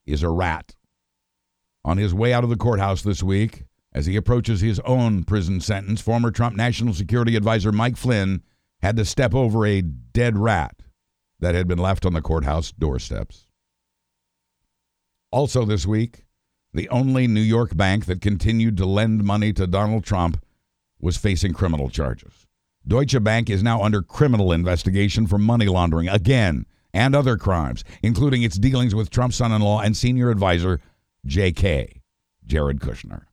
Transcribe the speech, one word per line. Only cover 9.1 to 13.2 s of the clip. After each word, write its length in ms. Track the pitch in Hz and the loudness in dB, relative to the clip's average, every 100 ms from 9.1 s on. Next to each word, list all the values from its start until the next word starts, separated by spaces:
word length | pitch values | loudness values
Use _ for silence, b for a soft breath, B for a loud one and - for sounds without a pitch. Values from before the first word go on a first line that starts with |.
| - 120 | 0 0
over 320 | 131 117 110 104 | 2 2 2 2
a 160 | 98 | 0
dead 560 | 85 64 58 117 120 104 | -2 -6 -4 -2 0 2
rat 460 | 113 92 65 - - _ _ _ _ - | 0 0 -2 -10 -20 _ _ _ _ -4
that 160 | 85 87 | -2 0
had 120 | 90 | 0
been 120 | 87 | 0
left 260 | 92 90 92 | 0 0 0
on 80 | |
the 80 | 82 | 0
courthouse 500 | 73 80 69 80 73 | -2 -2 0 -2 -4
doorsteps. 760 | - 76 64 - 52 | -4 -4 -4 -6 -10